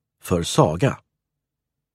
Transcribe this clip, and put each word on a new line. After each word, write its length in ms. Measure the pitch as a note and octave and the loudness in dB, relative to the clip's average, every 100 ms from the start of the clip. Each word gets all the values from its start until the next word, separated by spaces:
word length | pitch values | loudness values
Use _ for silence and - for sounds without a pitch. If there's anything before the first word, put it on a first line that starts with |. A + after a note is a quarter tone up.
| _ _ | _ _
för 220 | - F2 | -4 -4
Saga. 560 | E2 - A2+ D#2+ C#3 - _ _ _ _ _ _ _ _ _ | 0 2 2 2 -2 -4 _ _ _ _ _ _ _ _ _